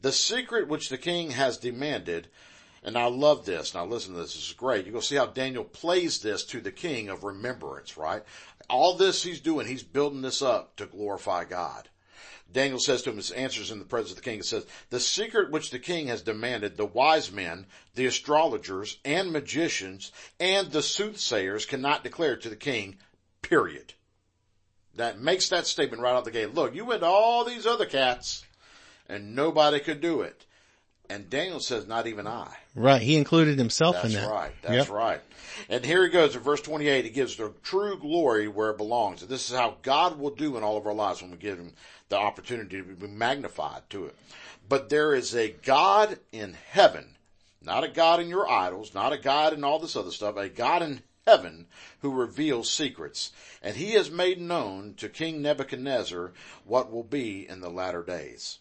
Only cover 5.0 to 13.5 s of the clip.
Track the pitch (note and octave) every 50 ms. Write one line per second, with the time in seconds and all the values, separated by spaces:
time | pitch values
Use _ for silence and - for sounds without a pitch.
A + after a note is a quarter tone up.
5 | G#2 - C#3+ C#3+ B2+ A#2 - B2+ C3 C3 C3 B2 G#2+ - _ - - E3 F3 F#3
6 | F3+ D#3 A#2+ - - A2 G2+ F#2 - - - B2 - G2 F#2+ - - F3 D3 A#2+
7 | A2 G2+ F#2+ F2 E2+ G2+ G2 G2 G#2+ B2 B2+ G2 E2 C#2+ C2+ C#2 B1 - - -
8 | D#2 D#2 F2 G#2+ - - - - - - - _ - _ A#2 B2+ D3+ F3 F#3 E3
9 | F#3 F#3+ F3 - - F3 F3 - - D#3+ D#3+ C#3+ A#2 G#2 B2+ B2+ G#2 F2+ - C3
10 | C#3+ D3 C#3 C3+ C3 C3 A#2+ - C#3 C3 A#2 G2+ - - _ - G#2 G2 - G2+
11 | G#2 G2+ G2 F2+ - G#2 F#2+ F2 E2+ E2+ F2+ F2+ F2 D2 - G#1+ - - _ _
12 | _ _ _ - - - - - _ _ F2+ C3 C3+ C#3 C3 B2 - - C3 B2
13 | - C3+ A2 G#2 F#2 - F2 A2 C3 C3